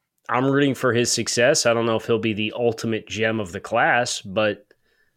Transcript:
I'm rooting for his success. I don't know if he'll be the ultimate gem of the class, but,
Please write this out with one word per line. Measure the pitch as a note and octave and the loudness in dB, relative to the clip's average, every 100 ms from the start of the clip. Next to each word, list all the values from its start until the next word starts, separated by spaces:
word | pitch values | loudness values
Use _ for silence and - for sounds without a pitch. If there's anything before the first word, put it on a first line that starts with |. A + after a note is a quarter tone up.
| _ _ - | _ _ -4
I'm | A#2 C3+ | 0 2
rooting | C#3 C#3+ | 4 2
for | B2 C3 | 2 2
his | A#2 A#2+ | 2 0
success. | - G#2 - B2 B2+ A#2+ | -2 -2 2 4 4 2
I | |
don't | A#2 A#2 | 2 0
know | A2+ | 0
if | - | 0
he'll | A#2 | 0
be | A2+ | 0
the | G#2 G#2+ A#2 | -2 -4 -2
ultimate | A#2+ A2 A#2 G#2+ - | -2 -2 -4 -4 -6
gem | G2 A2 A2+ | -4 -2 -2
of | F#2+ | -6
the | F#2+ | -10
class, | - A2+ C#3 B2 B2 - | -4 0 2 2 0 -6
but, | G2+ F#2+ G#2+ G2+ _ _ _ _ _ | -6 -2 0 -2 _ _ _ _ _